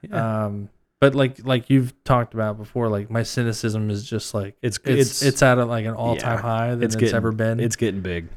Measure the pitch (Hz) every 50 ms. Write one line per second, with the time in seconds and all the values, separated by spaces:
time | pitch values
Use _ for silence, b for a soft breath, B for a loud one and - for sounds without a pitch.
0 | - 107 104 113 113 113 110 110 107 104 101 104 101 101 _ _ _ _ _ _
1 | 139 139 139 143 135 127 131 - 110 131 131 123 117 _ 139 135 127 123 - _
2 | _ - 135 123 117 - - 113 110 107 104 110 104 - - 127 120 113 104 104
3 | 101 107 110 117 113 - - 131 120 117 110 110 - 113 107 110 107 107 104 101
4 | 113 - 113 107 - - - 107 98 98 - _ - 120 104 - _ 139 127 135
5 | 135 113 - - 143 139 127 - 143 131 123 123 123 117 120 117 107 113 113 110
6 | 117 117 113 - - 123 117 110 110 120 113 113 117 120 123 120 120 113 110 110
7 | 123 113 101 117 113 113 110 110 113 113 113 117 120 117 110 - 120 110 98 98
8 | 90 92 87 85 82 82 -